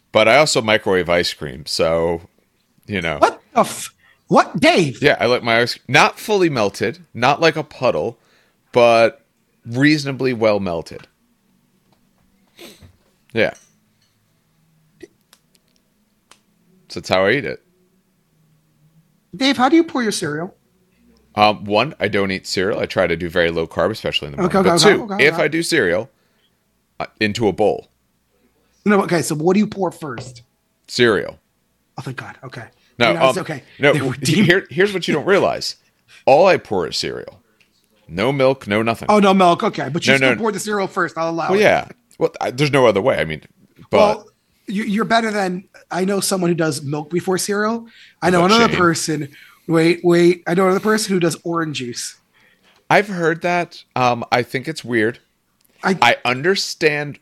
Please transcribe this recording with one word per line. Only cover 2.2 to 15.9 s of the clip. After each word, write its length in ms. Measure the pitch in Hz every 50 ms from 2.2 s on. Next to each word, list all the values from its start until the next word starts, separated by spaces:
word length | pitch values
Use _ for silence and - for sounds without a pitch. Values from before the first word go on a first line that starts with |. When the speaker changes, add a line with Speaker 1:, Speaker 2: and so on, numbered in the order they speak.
| 90 _ _ _ _ _ _ _ _ _ _ _ _
Speaker 1:
you 160 | - 104 92 85
know. 160 | 82 78 71
Speaker 2:
What 240 | - 453 453 - _ _ _
the 80 | 240
f-, 340 | 196 - - - - - - _ _ _ _ _ _ _
what, 300 | 175 269 349 - - -
Dave? 420 | 247 320 359 226 170 139 120 - 135
Speaker 1:
Yeah, 160 | 143 - -
I 60 | 98
like 160 | 120 123 117 107
my 180 | 120 113 117
ice, 180 | 120 117 - - _
not 320 | - 127 151 185 - - -
fully 300 | - - 214 196 185 165
melted, 560 | 160 123 104 98 - - 104 107 156 180 175 _ _
not 300 | 117 120 131 143 - 165
like 120 | 160 147
a 80 | 156 143
puddle, 560 | - - - 131 120 87 78 80 113 - _ _ _ _ _ _ _ _ _ _ _ -
but 540 | 123 120 117 117 113 117 107 - - _ _ _ _ _ _ _ _ _
reasonably 640 | 117 117 123 143 147 156 151 139 139 135 123 135 131 123
well 260 | 110 110 107 104 101
melted. 480 | 98 90 85 82 76 - - - - _ _ _ _ _ _ _ _ _ _ _ _ _ _ _ _ _ _ _ _ _ _ _ _ _ _ _ _ _ _ - 339 - - _ - - _ _ _ _ _ _ _ _ -
Yeah. 180 | 113 101 65 - - _ _ _ _ _ _ _ _ _ _ _ _ _ _ _ _ _ _ _ _ _ _ _ _ _ _ _ _ - - _ _ _ _ _ _ _ _ _ _ _ _ _ _ _ _